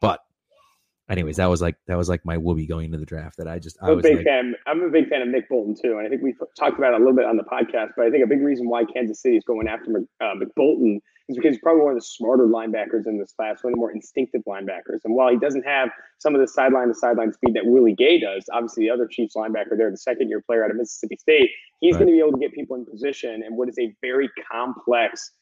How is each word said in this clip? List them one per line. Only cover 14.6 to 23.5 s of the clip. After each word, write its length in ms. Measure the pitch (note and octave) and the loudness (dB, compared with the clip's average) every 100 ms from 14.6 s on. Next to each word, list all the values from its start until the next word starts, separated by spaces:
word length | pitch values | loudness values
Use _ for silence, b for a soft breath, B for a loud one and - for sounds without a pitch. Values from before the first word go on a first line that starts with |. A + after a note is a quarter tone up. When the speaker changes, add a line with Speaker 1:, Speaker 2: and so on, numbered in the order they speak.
| G2 F2+ - A2 | -10 -10 -10 -8
Speaker 2:
And 100 | A2 | -2
while 160 | A#2 B2+ | 2 4
he 80 | A#2+ | 4
doesn't 280 | C#3 C#3 C3 | 2 -2 -2
have 220 | C#3 B2+ B B _ | 0 -2 B B _
some 160 | D3+ | 0
of 60 | C#3+ | 2
the 60 | C3 | 2
sideline 400 | - C3 C3 B2 | 2 2 4 2
to 60 | |
sideline 380 | A2+ B2 A#2+ A2+ | 0 0 0 -2
speed 220 | - A#2+ | -2 -2
that 100 | A2 | 0
Willie 300 | G#2+ B2+ A#2 | 4 6 6
Gay 260 | G2 C3 E3+ | 6 4 4
does, 240 | G#2+ G2 - | 2 -6 -6
obviously 320 | A#2 A#2 A2+ | -6 -4 -2
the 60 | A2 | -2
other 160 | B2 A2+ | 0 -2
Chiefs 280 | - A2+ | -4 -6
linebacker 420 | A2 A2 A2 G#2 G#2+ | -4 -6 -6 -2 0
there, 140 | A2 | 0
the 60 | F#2+ | -2
second 320 | - A#2+ B2 | -4 -2 -2
year 140 | G#2+ | -4
player 220 | - A#2 | -2 0
out 60 | G#2+ | 0
of 60 | G#2+ | -2
Mississippi 400 | A#2 - A2 - | -6 -8 -10 -4
State, 340 | - D#3 F#4 B B _ | 2 4 4 B B _
he's 140 | E3+ | 2
Speaker 1:
Right. 60 | E3 | 6
Speaker 2:
gonna 120 | - | 6
be 60 | E3 | 6
able 140 | D3+ | 4
to 60 | C3+ | 2
get 140 | C#3 | -2
people 240 | D3 C#3+ C3 | -6 -10 -10
in 80 | |
position 580 | A#2 G#2+ C#3 C3 B2+ A2 | -12 -8 -8 -6 -8 -10
and 140 | A2 | -8